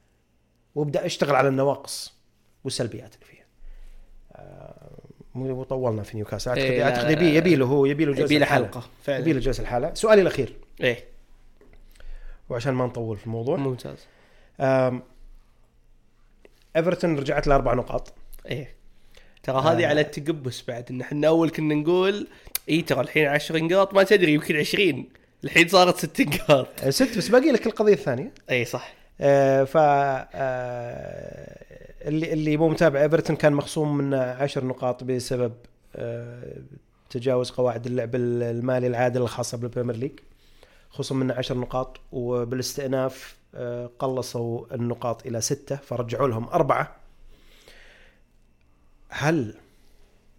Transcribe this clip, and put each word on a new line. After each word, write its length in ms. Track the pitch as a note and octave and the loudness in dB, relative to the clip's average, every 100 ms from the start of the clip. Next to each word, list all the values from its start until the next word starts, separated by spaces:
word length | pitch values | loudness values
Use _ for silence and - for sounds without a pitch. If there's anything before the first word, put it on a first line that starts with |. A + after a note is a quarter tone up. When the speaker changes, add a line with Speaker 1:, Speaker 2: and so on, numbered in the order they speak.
| _ _ _ _ _ _ _ | _ _ _ _ _ _ _
Speaker 1:
وابدأ 320 | D3 D3 D#3 F3 | -6 -4 -2 -4
اشتغل 280 | - D3+ | -4 0
على 140 | C3+ C3+ | 2 2
النواقص 640 | C3+ C#3 C3 - - - - _ _ _ _ | 2 0 0 -6 -12 -14 -18 _ _ _ _
والسلبيات 500 | C3+ - A#2+ - - | -10 -6 -6 -6 -16
اللي 120 | - - | -20 -20
فيها. 180 | - _ _ - - - - - - - | -20 _ _ -18 -16 -18 -20 -20 -20 -20
آه، 640 | - G1+ G1+ - - - - - - - | -20 -20 -20 -20 -20 -20 -20 -20 -20 -16
مو، 280 | B2 C3 B2+ | -8 -6 -6
طولنا 400 | C3 C3 B2+ G#2+ | -6 -2 -2 -2
في 140 | G2 A2 | -4 -8
نيوكاسل. 340 | G#2 G#2 - | -8 -6 -4
أعتقد، 140 | B2+ | 0
Speaker 2:
إيه، 140 | C3 B2+ | 2 2
لا، 60 | |
Speaker 1:
أعتقد 200 | C3 B2 | 2 2
Speaker 2:
لا، 60 | A#2+ | 0
Speaker 1:
يبي، 200 | D3+ E3+ | 4 4
Speaker 2:
لا. 60 | D3+ | 4
Speaker 1:
يبي 200 | E3+ D3+ | 4 4
له 100 | B2 | 4
هو، 200 | C#3+ C#3 | 4 2
يبي 180 | C#3+ | 2
له 60 | D#3 | 0
Speaker 2:
يبي 100 | C3+ | 2
Speaker 1:
جلسة 140 | D3 | 2
Speaker 2:
له 80 | D3 | 4
Speaker 1:
الحالة. 240 | C#3+ C#3 G#2+ | 4 2 0
Speaker 2:
حلقة، 220 | A#2+ - - | -6 -14 -12
فعلًا. 160 | - C3+ | -6 -2
Speaker 1:
يبي 140 | C#3+ | 0
له 80 | C#3 | 0
جلسة 220 | B2 A#2 | 0 -2
الحالة. 320 | - B2 D3 | -2 -2 -2
سؤالي 280 | - - G#3+ | -2 6 6
الأخير. 340 | F3 - A#2 - - - | 6 0 -6 -8 -20 -4
Speaker 2:
إيه. 240 | B2+ A2+ - - - - - - - - - - - - - - - | -2 -2 -8 -20 -20 -20 -20 -20 -20 -20 -20 -18 -14 -12 -14 -18 -10
Speaker 1:
وعشان 260 | B2 B2+ | -6 -2
ما 120 | B2+ B2 | -2 -2
نطول 300 | A#2+ A2+ G#2 | -4 -8 -8
في 100 | A#2 | -8
الموضوع. 300 | A2+ A#2 D#3+ | -6 -2 -2
Speaker 2:
ممتاز. 420 | C3+ B2 - - - _ _ _ - - | -2 -6 -10 -16 -20 _ _ _ -20 -4
Speaker 1:
آم، 420 | C3+ C3 B2+ B2 - - - - _ _ _ _ _ _ _ _ _ _ _ _ _ D#3 | 2 2 2 -2 -10 -20 -20 -20 _ _ _ _ _ _ _ _ _ _ _ _ _ -2
إيفرتون 420 | E3+ F3 E3+ D3+ | 0 0 0 0
رجعت 280 | C3+ C#3+ D3 | 0 -2 4
لأربع 280 | C#3 B2+ | 4 4
نقاط. 380 | B2 A2+ B2 - - - - - | 0 -2 -6 -8 -16 -18 -18 -10
Speaker 2:
إيه. 280 | B2 C3 - - - - - - - | -10 -10 -16 -20 -20 -20 -20 -20 -14
ترى 180 | - C3+ | -4 0
هذه 240 | D3+ E3+ | 2 2
Speaker 1:
آه. 40 | D#3+ | 2
Speaker 2:
على 120 | D3 | 2
التقبس 640 | D3+ - C#3+ D#3 C3 - - | 0 -4 -6 -6 -6 -10 -10
بعد، 160 | A#2+ B2 | -12 -10
إن 100 | B2+ | -10
إحنا 280 | B2 D3 D3+ | -6 0 4
أول 220 | E3 E3 | 4 4
كنا 240 | E3 D#3 | 2 0
نقول، 520 | D3+ D3+ F3+ F#3 G3+ - - - - - | 0 2 2 2 0 -6 -14 -12 -12 -2
إيه، 180 | D#3 E3 | -2 0
ترى 140 | B2+ | -2
الحين 260 | B2 D3+ D3 | 0 2 2
عشر 300 | D3 - D#3+ | 2 0 -2
نقاط، 380 | D#3+ F#3+ F#3+ | 2 2 4
ما 80 | G3 | 4
تدري، 320 | F#3+ G#3 E3+ | 6 6 6
يمكن 220 | D3+ - D3+ | 4 2 -2
عشرين. 520 | - - F#3+ C3 - - _ _ | 0 2 2 0 -6 -18 _ _
الحين 240 | D3 D#3 E3+ | 0 4 6
صارت 280 | F#3 F3+ E3+ | 8 6 4
ست 240 | - - | -2 0
نقاط. 460 | A3 C#3+ - C#3+ B2 - | 0 0 4 4 4 -4
Speaker 1:
آه، 80 | C3+ | -2
ست، 280 | C#3 C4 G#3+ | 2 0 0
بس 100 | F3 | 4
باقي 240 | B3 D4+ | 4 6
لك 140 | A#3+ A3+ | 2 0
القضية 260 | - G#3+ | 0 4
الثانية. 400 | F#3 - B2 G3+ - - | 4 2 -4 -6 -12 -4
Speaker 2:
إيه، 140 | C3 | -2
صح. 300 | A#2 B2+ - - _ _ | -2 -6 -10 -18 _ _
Speaker 1:
آه، 440 | C#3+ C#3 C3+ C3+ | 4 4 6 4
ف، 120 | C3+ D#3+ | 2 4
آه، 1800 | D3+ C#3+ C#3+ C3 - - C3+ B2+ B2 A#2+ A#2+ C3+ D#2 G1+ - - - - - - - - D3 | 4 4 2 -2 -6 -6 -6 -4 -8 -8 -10 -12 -12 -12 -14 -16 -18 -20 -20 -20 -20 -12 -4
اللي، 240 | D3+ D#3+ | -2 -2
اللي 240 | D#3 D3+ D3+ | -2 0 2
مو 120 | D#3+ | 2
متابع 340 | D#3 E3 C#3 | 4 4 4
إيفرتون 340 | D3+ D#3+ - D#3 | 4 4 2 2
كان 160 | D3+ | 2
مخصوم 460 | C#3+ - - D3+ C#3+ | 2 -2 -4 -2 0
من 160 | C#3 | 0
عشر 500 | C3+ B2+ B2+ C#3+ C#3+ | -2 -2 -2 -4 -2
نقاط 400 | B2+ B2+ B2+ B2 | -6 -4 -4 -4
بسبب، 480 | B2+ B2+ A#2+ B2+ A#2+ A#2 - _ _ - | -4 -4 -2 -2 -2 -4 -18 _ _ -12
آه، 600 | A#2+ A#2 A#2 A#2+ - C3+ C3 C#3 _ _ _ | -10 -8 -12 -16 -16 -16 -18 -20 _ _ _
تجاوز 400 | B2+ B2 B2+ B2 | -4 0 0 0
قواعد 360 | - B2 A#2 A#2+ | 0 0 0 -4
اللعب 280 | B2 A#2 | -4 -2
ال-، 280 | B2 A#2+ A#2+ | -2 0 0
المالي 440 | A#2 A#2 B2 B2+ B2 | -2 -2 0 0 0
العادل 360 | A#2 B2+ B2 | 2 0 2
الخاصة 360 | A#2+ - A#2+ A#2+ | -2 -2 -6 -6
بالبريمير 380 | A#2+ A#2 A#2+ A2+ | -6 -4 -4 -4
ليج. 220 | C3+ - - - _ _ - _ _ | -8 -10 -20 -20 _ _ -20 _ _
خصم 260 | - C3+ C3+ | -10 -4 -2
منه 180 | B2+ | -2
عشر 240 | B2 B2+ B2+ | -2 -4 -4
نقاط، 420 | B2 B2+ C3 - - | -4 -4 -6 -10 -12
وبالاستئناف، 1200 | C#3+ A#2+ B2 A#2+ B2+ A#2+ - C3+ C3 C3 C3 - - _ | -8 -4 -2 -2 -4 -6 -6 -4 -2 -2 -4 -18 -20 _
آه، 360 | - A#2+ A#2+ A#2+ - | -12 -10 -8 -10 -6
قلصوا 760 | C3+ B2+ B2 B2 A#2 A#2 - | -4 -4 -4 -6 -6 -6 -8
النقاط 520 | A#2+ A#2+ A#2 B2 A2+ B2+ | -6 -4 -4 -6 -6 -6
إلى 140 | A2+ | -6
ستة، 360 | - C#3 - C3+ | -4 -4 -6 -10
فرجعوا 520 | - A#2+ A#2 - C3+ | -6 -6 -4 0 0
لهم 200 | A2+ B2+ | 0 -2
أربعة. 480 | E3+ C#3+ B2 C#3+ - - - - - - - - - - - - _ _ _ _ _ _ _ _ _ _ | 0 2 2 -2 -8 -20 -20 -20 -20 -20 -20 -20 -20 -20 -20 -20 _ _ _ _ _ _ _ _ _ _
هل 460 | - C#3+ E3 A2 - _ _ _ _ _ _ _ | -4 -2 0 -2 -10 _ _ _ _ _ _ _